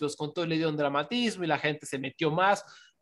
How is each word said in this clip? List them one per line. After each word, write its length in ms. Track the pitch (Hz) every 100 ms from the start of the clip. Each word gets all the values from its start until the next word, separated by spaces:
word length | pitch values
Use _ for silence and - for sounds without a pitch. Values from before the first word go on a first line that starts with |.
los 160 | 147 147
conteos 320 | 147 160 170
le 80 | 160
dieron 200 | 160 151
dramatismo 680 | 143 143 151 240 240 185
y 20 | 170
la 120 | 147
gente 280 | 151 151 -
se 120 | 135
metió 320 | 135 - 160
más. 340 | 156 190 196 - - - _